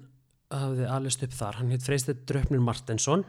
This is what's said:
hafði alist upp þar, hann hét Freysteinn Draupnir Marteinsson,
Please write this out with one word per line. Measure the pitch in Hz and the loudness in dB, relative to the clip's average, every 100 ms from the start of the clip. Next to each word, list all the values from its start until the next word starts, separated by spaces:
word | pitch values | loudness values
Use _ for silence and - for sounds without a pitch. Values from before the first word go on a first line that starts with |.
| - _ _ _ _ | -8 _ _ _ _
hafði | 139 135 131 120 | -4 -2 0 0
alist | 135 135 - | 0 -2 -2
upp | 127 - | -4 -4
þar, | 104 107 | -6 -2
hann | 123 | 0
hét | 123 127 | 0 0
Freysteinn | 139 127 131 - | 0 0 -4 -2
Draupnir | 139 127 139 | 0 2 4
Marteinsson, | 120 110 - 113 - 170 | 2 0 -2 -2 2 2